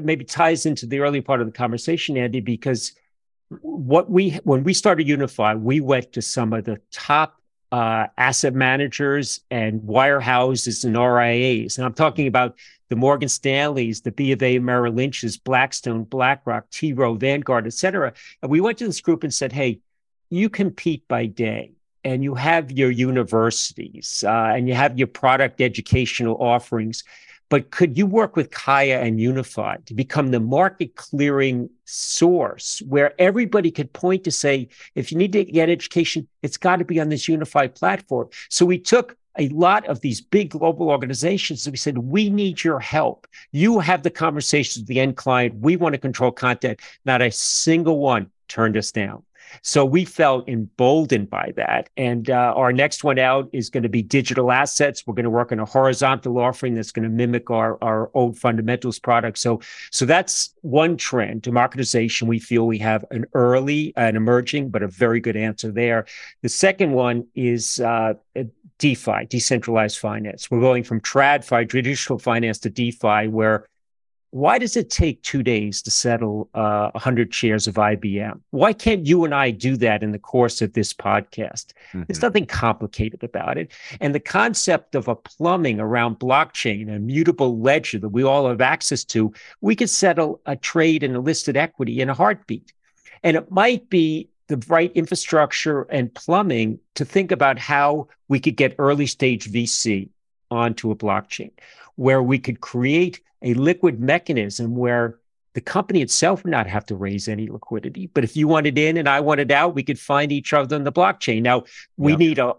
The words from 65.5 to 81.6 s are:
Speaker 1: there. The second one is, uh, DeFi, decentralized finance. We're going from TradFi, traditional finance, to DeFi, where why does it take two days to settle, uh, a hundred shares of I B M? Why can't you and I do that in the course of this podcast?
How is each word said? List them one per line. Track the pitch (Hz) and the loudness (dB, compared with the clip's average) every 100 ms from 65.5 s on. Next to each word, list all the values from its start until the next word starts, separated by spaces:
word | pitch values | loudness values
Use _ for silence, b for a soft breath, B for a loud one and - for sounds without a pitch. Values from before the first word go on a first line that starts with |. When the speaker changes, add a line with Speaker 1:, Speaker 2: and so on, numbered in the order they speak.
| 101 110 | -6 -6
Speaker 1:
there. | 104 120 113 - B B B | -2 0 0 -4 B B B
The | 123 | -6
second | - 190 190 165 | 0 0 2 0
one | 127 123 120 120 - | 2 0 -2 -6 -4
is, | 123 120 - - | -2 -2 -4 -2
uh, | 117 117 110 107 _ 123 117 _ _ - | 0 0 0 -4 _ -10 -10 _ _ -2
DeFi, | 147 123 - 104 - | 0 0 -2 -2 -2
decentralized | 123 - 123 117 113 107 - | -4 0 -2 0 0 0 -2
finance. | 107 107 104 95 - | -6 -6 -8 -10 -4
We're | 120 | 2
going | 131 123 | 4 2
from | 117 113 | 0 -6
TradFi, | - 143 139 143 - 120 117 | -2 2 4 2 0 0 0
traditional | 127 127 135 - 123 | -2 -2 -4 -4 -4
finance, | 127 117 117 107 | 0 0 0 -2
to | 113 | -6
DeFi, | 113 120 - 110 107 110 | -4 -4 -2 0 2 0
where | 110 110 104 - _ _ _ _ _ _ | 2 2 2 -4 _ _ _ _ _ _
why | 127 - 233 | -2 2 2
does | 233 240 | 0 -2
it | - | -2
take | - 165 113 | 0 0 -2
two | - 139 | -6 -2
days | 123 110 104 95 | 0 0 -2 -6
to | 113 | -4
settle, | - 123 117 110 107 - 110 | -2 0 0 -2 -4 -6 -4
uh, | 107 104 107 110 | -2 0 -2 -2
a | |
hundred | 131 120 113 | -2 0 -2
shares | - 113 107 107 | 0 0 0 0
of | 107 | 2
I | 107 104 | 2 2
B | 104 101 | -2 -4
M? | 107 - - | -6 -10 -6
Why | 139 208 | 2 2
can't | 214 226 202 147 | 4 0 2 4
you | 175 160 | 4 4
and | 143 | 2
I | 131 | 0
do | 101 127 127 | 0 -2 2
that | 117 107 | 2 2
in | 107 | -2
the | 104 | -6
course | - 127 120 - | -2 2 2 2
of | 107 | -2
this | 117 98 | -2 -4
podcast? | - 101 104 - - 104 - | -4 0 0 -2 -10 -10 -10